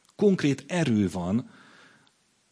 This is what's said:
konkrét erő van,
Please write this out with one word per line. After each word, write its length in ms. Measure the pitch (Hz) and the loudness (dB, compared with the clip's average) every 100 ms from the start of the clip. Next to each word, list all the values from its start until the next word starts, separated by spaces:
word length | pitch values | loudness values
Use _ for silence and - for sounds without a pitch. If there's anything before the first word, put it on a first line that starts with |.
| _ - | _ 0
konkrét 480 | 208 185 147 135 - | 2 2 0 -2 -4
erő 420 | 139 127 107 92 | -2 0 2 0
van, 400 | 90 87 113 - - - - - _ _ _ _ _ _ | -2 -2 -2 -4 -16 -20 -20 -20 _ _ _ _ _ _